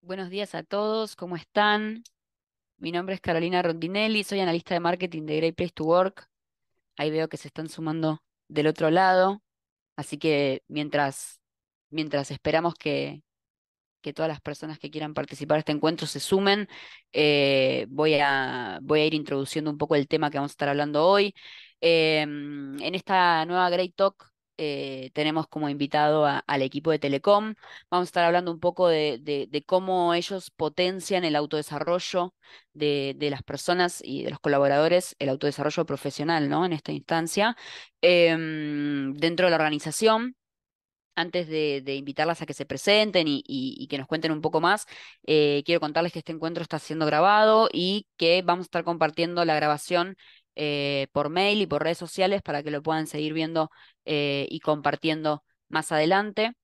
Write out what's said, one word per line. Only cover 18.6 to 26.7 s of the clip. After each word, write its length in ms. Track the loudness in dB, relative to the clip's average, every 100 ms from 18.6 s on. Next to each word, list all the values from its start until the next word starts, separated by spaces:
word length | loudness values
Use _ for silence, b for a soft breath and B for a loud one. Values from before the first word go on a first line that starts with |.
| -8 -10
voy 200 | 0 2
a 40 | 2
ir 80 |
introduciendo 560 | 0 -4 -4 -4 -4 -6
un 80 | -4
poco 160 | 0
el 140 | 0 2
tema 240 | 0 0
que 60 | -2
vamos 120 | -8
a 40 |
estar 140 | -4 -2
hablando 380 | 0 0 2 4
hoy. 260 | 4 2 -2 B B B _
Em, 960 | 2 4 4 2 -2 -6 -10 -10 -10 -8
en 120 | -6 -6
esta 500 | 0 2 4 2 0
nueva 240 | 2 2
Great 240 | 2 -2
Talk, 380 | 0 0 0 -20 _ _ -8
eh, 520 | -6 -4 -6 -8 -10
tenemos 340 | -2 0 0 -4
como 200 | -4 -4
invitado 560 | -2 0 2 4 4 4
a, 120 | 2
al 220 | -2 -2
equipo 280 | -2